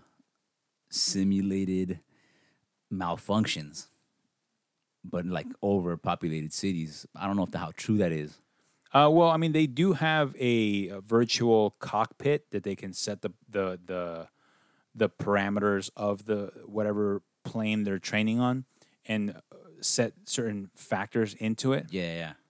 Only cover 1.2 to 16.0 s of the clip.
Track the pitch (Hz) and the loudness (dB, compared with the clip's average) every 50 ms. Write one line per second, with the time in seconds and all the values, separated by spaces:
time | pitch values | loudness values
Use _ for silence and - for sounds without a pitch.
1.2 | 95 98 98 98 98 98 95 98 98 92 92 92 95 90 92 82 - _ _ _ | 2 2 2 2 2 0 0 0 0 0 0 0 0 -2 -4 -8 -12 _ _ _
2.2 | _ _ _ _ _ _ _ _ _ _ _ _ _ - 107 95 92 85 85 80 | _ _ _ _ _ _ _ _ _ _ _ _ _ -8 -6 -4 -4 -4 -4 -4
3.2 | - - 101 110 107 - - 82 76 76 76 - - - _ _ _ _ _ _ | -2 0 2 2 2 0 -2 -4 -8 -10 -12 -16 -16 -16 _ _ _ _ _ _
4.2 | _ _ _ _ _ _ _ _ _ _ _ _ _ _ _ _ - 90 - 87 | _ _ _ _ _ _ _ _ _ _ _ _ _ _ _ _ -14 -8 -6 -6
5.2 | 87 90 90 78 80 82 - - - 101 101 98 87 87 85 80 - 87 85 - | -4 -4 -4 -6 -6 -8 -8 -4 0 2 2 2 0 -2 -4 -4 -2 -4 -4 -2
6.2 | - 82 78 78 78 78 - - - 98 92 85 80 78 76 - - - - - | -2 -4 -4 -4 -6 -6 -6 -4 -2 -2 -2 -2 -4 -6 -10 -14 -18 -18 -12 -8
7.2 | 98 98 98 101 90 - - 82 85 80 82 - - - 107 104 95 85 80 78 | -6 -4 -2 -2 -2 -2 -4 -6 -8 -8 -8 -6 -2 0 2 4 4 2 0 -2
8.2 | 76 76 - - _ _ _ _ _ _ _ _ _ _ - 139 147 151 156 170 | -4 -8 -10 -16 _ _ _ _ _ _ _ _ _ _ 4 6 6 8 8 6
9.2 | 170 165 160 160 165 165 147 156 160 143 120 127 180 196 180 135 160 160 156 156 | 6 6 4 2 2 2 4 4 2 2 4 4 4 4 4 2 2 2 2 2
10.2 | 147 131 - - 131 123 120 113 110 104 101 101 98 87 98 98 98 110 113 117 | 2 0 0 0 2 2 4 4 4 2 2 0 -2 -4 -6 -10 -2 2 4 4
11.2 | 120 113 - - 120 117 113 110 107 101 - - - - - 107 113 - - - | 4 4 2 2 4 4 6 6 4 4 0 -4 -8 -2 0 0 0 -2 -4 -4
12.2 | - 139 147 143 - _ - 101 - 104 98 - - 95 90 - - 110 104 98 | -2 0 0 0 -2 _ -8 -6 -4 -6 -6 -6 -8 -10 -8 -6 -6 -6 -6 -6
13.2 | - 104 90 _ _ - 110 101 95 92 92 87 90 90 92 90 87 87 85 82 | -8 -10 -10 _ _ -8 -4 -2 -2 -2 -4 -8 -8 -8 -6 -6 -6 -6 -8 -10
14.2 | 82 - _ _ _ _ _ _ _ _ _ _ _ _ - - 110 98 - - | -12 -16 _ _ _ _ _ _ _ _ _ _ _ _ -2 0 0 0 0 -2
15.2 | - 101 101 101 98 101 101 101 101 104 101 98 92 - - - | -2 0 2 2 2 0 0 0 2 2 2 0 -2 -6 -6 -4